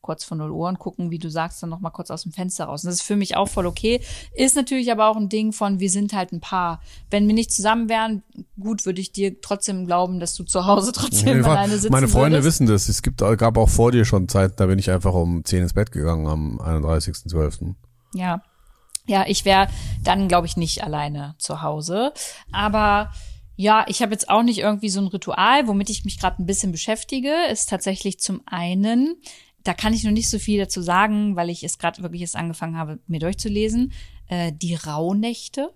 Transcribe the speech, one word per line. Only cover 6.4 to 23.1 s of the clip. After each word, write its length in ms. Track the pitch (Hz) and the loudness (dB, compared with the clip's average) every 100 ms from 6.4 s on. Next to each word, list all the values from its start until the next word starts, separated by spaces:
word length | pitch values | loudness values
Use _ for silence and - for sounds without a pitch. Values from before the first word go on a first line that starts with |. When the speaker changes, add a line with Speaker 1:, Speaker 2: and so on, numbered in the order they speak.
Speaker 1:
Paar. 400 | - 185 175 165 - - - | -6 -4 -2 -6 -12 -20 -2
Wenn 200 | 208 208 | 2 4
wir 60 | |
nicht 180 | 220 220 | 4 0
zusammen 360 | - 208 226 226 | 0 2 2 2
wären, 360 | 226 220 208 - - 180 - | 0 0 -4 -8 -20 -20 -10
gut, 260 | 202 214 | -6 -4
würde 160 | - 185 | -4 -6
ich 120 | 190 | -8
dir 280 | - 196 185 | -4 -4 -4
trotzdem 460 | - 202 - 190 180 | -6 -4 -2 -4 0
glauben, 320 | 175 185 180 | 0 0 -2
dass 160 | 170 | -6
du 80 | - | -8
zu 240 | 180 185 185 | -4 0 4
Hause 240 | 202 202 | 4 4
trotzdem 480 | - - - 107 - | 0 0 2 4 6
Speaker 2:
Nee, 20 | 123 | 6
Speaker 1:
alleine 320 | - 202 208 | 4 4 2
sitzen 140 | 208 | 4
Speaker 2:
meine 160 | 135 131 | 4 6
Freunde 300 | 113 143 156 | 6 6 6
Speaker 1:
würdest. 80 | 143 165 | 4 4
Speaker 2:
wissen 40 | 120 | 4
das. 220 | 104 - | 4 2
Es 140 | - | 0
gibt, 160 | - - | 0 2
gab 360 | 98 110 113 117 | 2 4 4 6
auch 120 | 110 | 6
vor 240 | - 117 | 8 6
dir 120 | 123 | 6
schon 240 | 107 101 90 | 4 4 2
Zeiten, 260 | 98 95 - | 4 2 4
da 100 | 95 | 2
bin 140 | 95 | 4
ich 100 | 92 | 2
einfach 240 | 92 95 | 2 2
um 300 | 90 85 87 | 2 2 0
zehn 180 | - 92 | 0 0
ins 100 | 87 | 2
Bett 200 | - 104 | 0 0
gegangen 340 | - 78 82 78 | 0 0 0 0
am 340 | 78 76 - | -2 -2 -4
einunddreißigsten 680 | - 80 76 80 76 80 - | -2 0 2 0 -2 -8 -6
zwölften. 460 | 82 76 - 87 92 _ _ _ | -2 -2 -2 -8 -10 _ _ _
Speaker 1:
Ja. 300 | 185 180 175 _ _ _ _ _ - - | -6 -4 -4 _ _ _ _ _ -14 0
Ja, 180 | 196 175 | 0 2
ich 160 | 190 | 0
wär 240 | 196 190 190 - - - | 4 4 4 0 -4 -2
dann, 240 | - 190 190 | 0 2 4
glaub 180 | 175 | 2
ich, 120 | 170 - | 0 -4
nicht 260 | 165 - | -4 -4
alleine 540 | - 151 147 147 143 151 | -4 -4 -4 -6 -10 -10
zu 240 | - 147 | -10 -6
Hause. 500 | 151 151 160 190 262 - - - - | -6 -6 -4 -2 -2 -4 -14 -14 -10
Aber 640 | 190 208 214 208 202 214 | -2 0 2 4 2 0